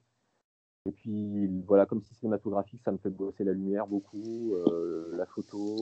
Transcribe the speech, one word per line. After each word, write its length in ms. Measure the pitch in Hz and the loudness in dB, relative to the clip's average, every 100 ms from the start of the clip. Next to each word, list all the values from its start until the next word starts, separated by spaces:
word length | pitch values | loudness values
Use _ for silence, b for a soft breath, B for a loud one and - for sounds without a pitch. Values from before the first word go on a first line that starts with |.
| _ _ _ _ _ _ _ _ 95 | _ _ _ _ _ _ _ _ -8
Et 60 | |
puis, 560 | - 113 104 104 101 98 92 92 | -6 -6 -4 -2 0 0 0 6
voilà, 200 | 98 98 | 8 8
comme 160 | 110 | 2
si 120 | 104 | -4
cinématographique, 680 | - 113 104 110 98 98 110 | -6 0 0 2 0 -2 -4
ça 80 | - | -4
me 60 | 98 | -2
fait 100 | 101 | -4
bosser 360 | 95 98 - | -4 -6 0
la 80 | 98 | 0
lumière 340 | 95 98 101 101 | 0 0 0 0
beaucoup, 680 | 101 - 104 113 113 113 | -4 -4 -10 -8 -4 -2
euh, 600 | 92 85 85 85 82 82 85 | -2 -2 -6 -6 -6 -8 -8
la 100 | 92 | -8
photo, 520 | - - 101 104 110 | -10 -12 -8 -8 -6